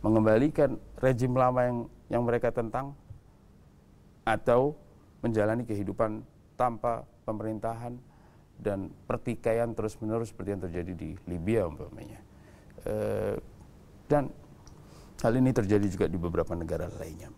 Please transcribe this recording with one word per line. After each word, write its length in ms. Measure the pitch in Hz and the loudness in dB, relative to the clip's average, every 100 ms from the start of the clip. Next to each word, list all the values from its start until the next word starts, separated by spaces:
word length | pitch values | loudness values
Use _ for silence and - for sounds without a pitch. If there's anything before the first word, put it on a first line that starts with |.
| 107 | 4
mengembalikan 720 | 110 110 110 147 151 139 113 - - | 4 6 6 4 2 2 0 -10 0
rejim 320 | 131 123 127 127 | 2 4 2 4
lama 300 | 127 127 123 | 4 4 2
yang, 120 | 120 117 - - | 0 -6 -14 -2
yang 160 | 117 | 0
mereka 300 | 120 120 117 | 2 2 0
tentang, 400 | 120 113 123 139 143 - - - - - - - - - - - - | -2 -4 -4 -6 -12 -18 -20 -20 -20 -20 -20 -20 -20 -20 -20 -20 -6
atau 540 | - 110 - 120 139 151 - - - - 120 | -2 0 4 4 4 -2 -18 -20 -20 -6 0
menjalani 400 | 107 107 117 113 | 2 2 0 -2
kehidupan 580 | 104 98 95 113 107 - - - - | -4 -4 -2 -2 -2 -12 -20 -20 -2
tanpa 480 | 123 113 123 117 - - | -2 0 -4 -4 -8 -12
pemerintahan 760 | - 107 110 107 113 117 120 123 - - - - - - | -8 -6 -4 -4 -6 -6 -10 -12 -16 -20 -20 -20 -20 -6
dan 320 | 104 98 101 - - | -4 -2 -6 -12 -4
pertikaian 680 | 120 - 110 117 113 117 | -2 -2 -2 0 2 0
terus-menerus 600 | 110 107 - 110 117 113 | -2 -4 -4 -2 -2 -2
seperti 160 | - 95 | -6 -4
yang 100 | 98 90 | -4 -4
terjadi 280 | 85 87 | -4 -6
di 160 | 85 78 80 - | -6 -8 -10 -6
Libya 360 | 87 85 113 87 | -4 2 2 2
umpamanya. 520 | 73 73 - - - - - - - - - - | -4 -12 -12 -16 -18 -20 -20 -20 -20 -20 -10 -6
Eh, 520 | 107 104 104 101 - - - - - - - - | -2 -2 -2 -2 -4 -8 -20 -20 -20 -20 -20 0
dan 240 | 147 135 - - - - - - - - - | 2 2 -8 -20 -20 -20 -20 -20 -20 -20 0
hal 120 | 120 123 | 2 6
ini 120 | 131 | 4
terjadi 320 | 120 98 104 101 | 4 4 4 4
juga 200 | 90 87 | 0 0
di 80 | 90 | 0
beberapa 360 | 87 85 82 85 | 0 0 0 -2
negara 320 | 80 85 80 - | -4 -4 -6 -8
lainnya. 320 | 82 85 92 | -12 -12 -16